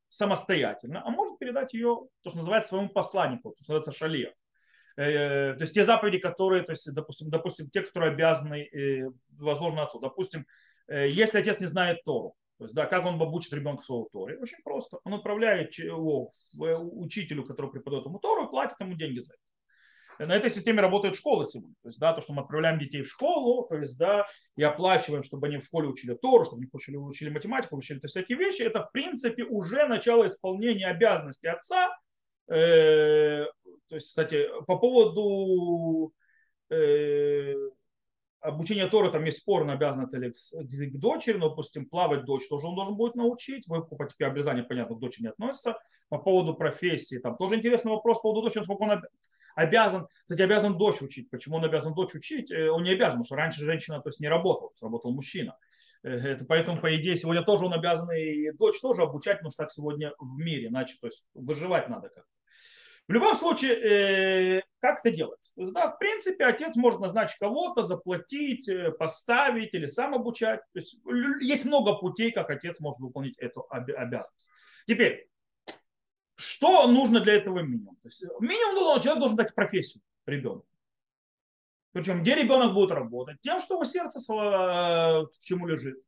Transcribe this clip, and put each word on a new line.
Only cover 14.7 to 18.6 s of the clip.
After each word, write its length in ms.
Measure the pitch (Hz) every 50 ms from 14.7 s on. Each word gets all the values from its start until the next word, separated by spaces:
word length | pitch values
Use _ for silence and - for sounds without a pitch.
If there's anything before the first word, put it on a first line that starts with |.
| - - - - - 175 -
Он 120 | 185 202
отправляет 560 | 202 202 208 208 214 226 226 202 180 156 -
ч-, 140 | - - 165
его 440 | 170 165 160 160 156 151 131 120 - - _ _ _ -
в, 100 | 147 151
э, 140 | 165 165 165
учителю, 640 | 170 170 - - 175 143 - 214 185 - 156 143 120
который 280 | - 123 - 135 131
преподаёт 340 | - 131 - - 143 135 139
ему 140 | - 170 202
Тору, 260 | - 403 440 359 285
и 40 | -
платит 300 | 262 262